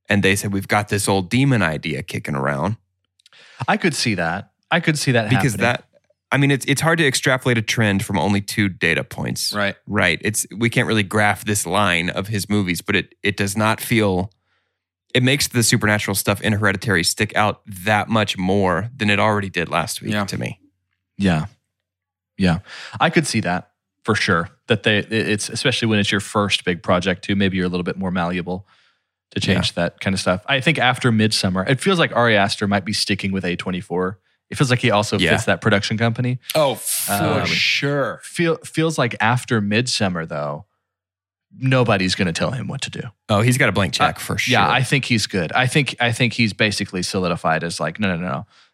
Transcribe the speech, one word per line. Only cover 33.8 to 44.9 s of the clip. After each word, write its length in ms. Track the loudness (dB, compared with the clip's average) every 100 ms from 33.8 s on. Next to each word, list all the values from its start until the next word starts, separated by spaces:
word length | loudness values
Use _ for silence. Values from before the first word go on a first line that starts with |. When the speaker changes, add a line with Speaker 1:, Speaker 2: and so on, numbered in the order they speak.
| -4 -4 -4 -6 _ _ _
Speaker 2:
It 80 | -2
feels 140 | 2
like 80 | 2
he 140 | 4
also 260 | 2 2 2
Speaker 1:
Yeah. 120 | 2
Speaker 2:
fits 140 | 2 0
that 140 | 0
production 380 | 2 2 2 0
company. 400 | 0 0 -2 -4 -2
Speaker 3:
Oh, 220 | 0 2 0
for 360 | -4 -4 -2 0 0 0
Speaker 2:
Um, 60 | 0
Speaker 3:
sure. 760 | 0 0 0 0 0 -2 -4
Speaker 2:
Feel, 360 | -8 -2 0 0
feels 380 | -4 0 0 2
like 200 | -2 2
after 400 | 2 2 2 0
Midsummer, 640 | 2 0 0 0 0 -2
though, 420 | -6 -6 -6 -8 -12 _ _ _ _ _ _ _ _ -4
nobody's 560 | 2 4 4 2 0
gonna 180 | 0 -2
tell 180 | 0 -4
him 160 | -4 -8
what 120 | -8
to 80 | -10
do. 120 | -10 -12 -12 0
Speaker 1:
Oh, 120 | 2
he's 180 | 4 4
got 100 | 2
a 40 |
blank 220 | 2 0
check 220 | 2 0 0
Speaker 2:
Uh, 20 |
Speaker 1:
for 180 | -6 -4
sure. 140 | 0
Speaker 2:
yeah, 180 | 2 4
I 120 | 2
think 220 | 2